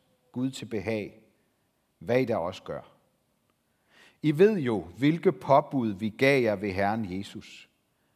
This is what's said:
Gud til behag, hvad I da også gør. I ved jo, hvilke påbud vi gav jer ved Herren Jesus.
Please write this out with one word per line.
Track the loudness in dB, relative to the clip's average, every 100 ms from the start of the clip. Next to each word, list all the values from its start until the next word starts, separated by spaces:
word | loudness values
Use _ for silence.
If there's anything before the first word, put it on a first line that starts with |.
| _ _ _
Gud | -6 -6
til | -6 -8
behag, | -6 -4 -4 -6 -14 _ _ _ _ _ _ _ -12
hvad | -2 0
I |
da | 0 -2
også | -4 -8
gør. | -12 -12 -14 _ _ _ _ _ _ _ _ _ _ _ -20 _
I | 0 4
ved | 4 4
jo, | 0 -2
hvilke | -4 0 2 2 0
påbud | 0 4 4 4 0 -2
vi | -2 -6
gav | 2 4 4
jer | 2 0
ved | -2
Herren | -2 0 -2 -4 -6
Jesus. | -8 -14 -16 -20 -20 _ _ _ _